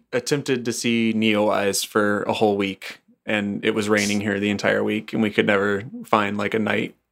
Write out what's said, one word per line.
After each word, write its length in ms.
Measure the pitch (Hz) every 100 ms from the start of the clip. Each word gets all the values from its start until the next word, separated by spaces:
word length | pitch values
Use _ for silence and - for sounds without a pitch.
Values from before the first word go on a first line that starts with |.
| _
attempted 500 | 123 - 147 139 127 120
to 60 |
see 420 | 113 120 117 113 110
Neowise 680 | 110 104 104 98 101 98 -
for 380 | - 104 104
a 100 | -
whole 220 | 107 107 101
week, 420 | 98 98 - - _ _ -
and 400 | 107 101 101 110
it 60 |
was 180 | 110 104
raining 320 | 107 104 104
here 180 | 104 98
the 120 | 104
entire 320 | 101 107 104
week, 280 | 104 107 -
and 80 | -
we 100 | 107
could 160 | 107 110
never 360 | 101 101 101 117 240 -
find, 320 | 110 101 104
like, 160 | 101
a 60 | 113
night, 360 | 104 104 123 - _